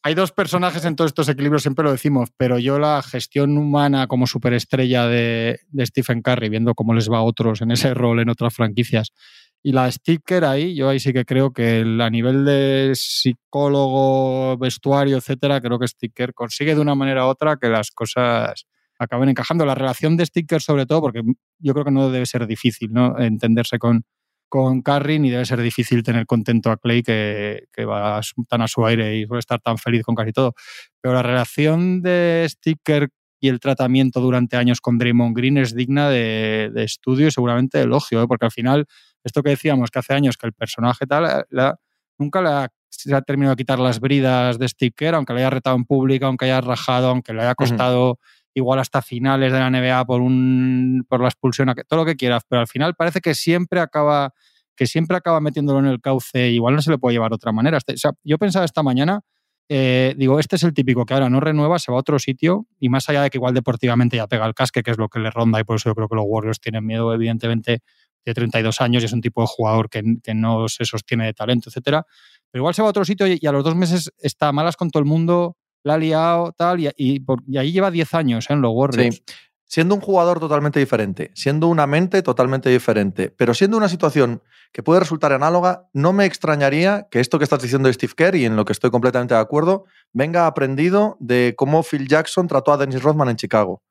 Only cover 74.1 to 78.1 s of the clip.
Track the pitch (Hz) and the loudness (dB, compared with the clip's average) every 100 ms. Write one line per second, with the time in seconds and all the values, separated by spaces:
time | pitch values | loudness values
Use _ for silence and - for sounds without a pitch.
74.1 | _ 143 - 151 143 165 160 175 156 147 | _ -8 -2 -2 0 -2 -2 -2 0 2
75.1 | 160 165 175 170 170 _ _ 143 156 160 | 0 2 0 0 -6 _ _ -2 0 2
76.1 | 156 165 170 170 - 170 180 147 - 135 | 2 2 2 -2 -2 0 0 -2 -2 -2
77.1 | 139 131 127 131 135 139 180 196 170 160 | 0 -2 -4 -4 -4 -2 0 0 0 -2